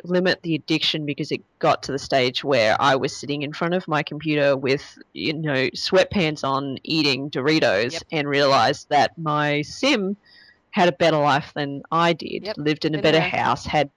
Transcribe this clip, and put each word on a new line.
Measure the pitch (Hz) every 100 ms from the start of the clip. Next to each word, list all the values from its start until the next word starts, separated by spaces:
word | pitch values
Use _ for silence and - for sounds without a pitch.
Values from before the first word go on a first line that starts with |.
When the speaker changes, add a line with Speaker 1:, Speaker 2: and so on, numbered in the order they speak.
Speaker 1:
limit | 170 180 180 -
the | 170
addiction | 156 - 156 - 160 147
because | 139 147
it | 131 - _
got | 160 -
to | -
the | 135
stage | - 139 127 123
where | 139 131 110 -
I | 139 135
was | 170 -
sitting | 135 143
in | 143
front | 156 170
of | 185 175
my | 151
computer | 156 151 156 147 143 135
with, | 135 139 - - -
you | - 104
know, | 156 156 131 131
sweatpants | - - 185 - 202 156 151
on, | 135 135 139 127
eating | - 160 147 131 143
Doritos, | 143 135 156 123 98 120
Speaker 2:
Yep. | 160 -
Speaker 1:
and | 160 143
realized | 139 143 135 113 147 -
that | 147 123 -
my | 156 147 147 147
sim | 151 - 262 254 190 202 _ - - _ _
had | - 180
a |
better | 175 165 156
life | 147 139 - 160
than | 143 139 -
I | 165 170
did, | 165 - -
Speaker 2:
Yep. | 196 180
Speaker 1:
lived | 147 151
in | 156
a | 151
Speaker 2:
Been |
Speaker 1:
better | 156 151
Speaker 2:
there. | 165
Speaker 1:
house, | 120 120 127
had | - 156 143